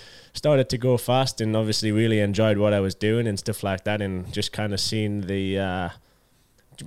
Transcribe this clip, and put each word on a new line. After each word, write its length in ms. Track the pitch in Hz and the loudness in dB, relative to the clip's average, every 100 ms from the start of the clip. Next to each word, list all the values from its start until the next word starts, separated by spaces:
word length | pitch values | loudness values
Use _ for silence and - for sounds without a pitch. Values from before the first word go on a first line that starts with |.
| - - - | -20 -20 -18
Started 360 | - 151 139 127 | -2 2 4 2
to 80 | 117 | 0
go 200 | 127 120 | 2 2
fast, 440 | - 127 131 - | 2 2 2 -2
and 140 | 110 110 | 0 0
obviously 360 | 110 107 110 | 0 0 0
really 280 | 107 113 110 | 2 4 2
enjoyed 380 | 101 98 110 101 | 2 2 2 4
what 160 | 104 | 4
I 60 | 101 | 2
was 140 | 95 - | 0 0
doing 300 | 104 117 113 | 0 0 0
and 100 | 101 | -4
stuff 260 | - 104 | -6 -4
like 200 | 101 92 104 | -4 -2 -2
that, 160 | 104 | -2
and 300 | 101 92 85 | -2 -6 -6
just 200 | 101 - | -6 -6
kinda 260 | - 107 98 | -4 -4 -2
seen 440 | - 110 107 104 | -2 -2 -2 -4
the, 360 | 92 98 95 95 | -4 -2 -2 -2
uh, 300 | 95 90 87 - _ _ _ _ _ _ _ - | -2 -4 -6 -10 _ _ _ _ _ _ _ -14